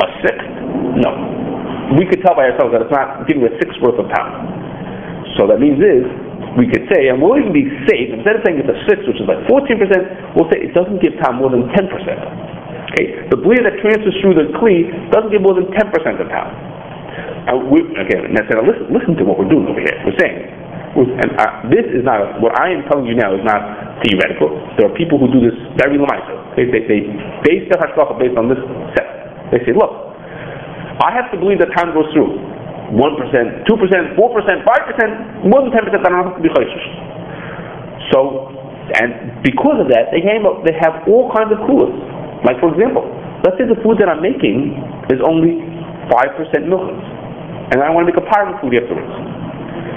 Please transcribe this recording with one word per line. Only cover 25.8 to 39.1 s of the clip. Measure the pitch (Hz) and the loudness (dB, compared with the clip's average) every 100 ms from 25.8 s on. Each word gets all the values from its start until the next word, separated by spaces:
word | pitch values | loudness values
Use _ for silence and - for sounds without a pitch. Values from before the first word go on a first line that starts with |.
| 139 143 | 2 2
lamaisa. | 139 117 - - - - | 0 -2 -6 -12 -6 -2
They, | 127 | 0
they, | 113 110 | 0 2
they | 104 104 - - - 147 | 0 0 -6 -10 0 2
base | 180 190 | 2 2
their | 180 | 0
hashgacha | 156 - 139 113 | 0 0 0 2
based | 127 123 | 0 2
on | 117 | 0
this | 131 - - - - | 0 -4 -8 -4 -2
set. | - - - - - | -2 -8 -14 -12 -2
They | 117 | 0
say, | - 196 | 2 2
"Look, | 202 - - - - - - - - - - - | 2 0 -14 -16 -16 -14 -12 -12 -14 -14 -10 -2
I | 139 | 0
have | 233 247 | 0 -4
to | 190 | -2
believe | 185 196 | 0 2
that | 170 - | 2 0
time | 170 | 0
goes | 156 156 160 | 0 2 2
through. | 104 - - - - - - | 2 0 -8 -12 -12 -12 -4
One | 104 143 147 | 2 2 0
percent, | 127 135 113 - - | 0 0 0 -2 0
two | 220 | 2
percent, | 190 185 156 - | 4 2 2 2
four | 233 | 2
percent, | 233 - 175 - | 2 0 0 2
five | 294 - | 2 0
percent, | 233 220 214 - - 190 | -2 -2 -2 -10 -2 4
more | 262 | 4
than | 262 226 | 4 2
ten | 202 | 0
percent, | 190 | 2
I | 175 | 2
don't | 180 180 | 2 -2
have | - | 0
to | |
be | 160 | 2
chayshish." | 151 117 - - - - - - - - - - - - - - | 2 0 -4 -12 -12 -14 -14 -14 -14 -12 -12 -14 -14 -14 -10 2
So, | 139 139 131 - - - - - 151 | 2 2 -2 -10 -14 -16 -14 -4 0
and | 120 | 0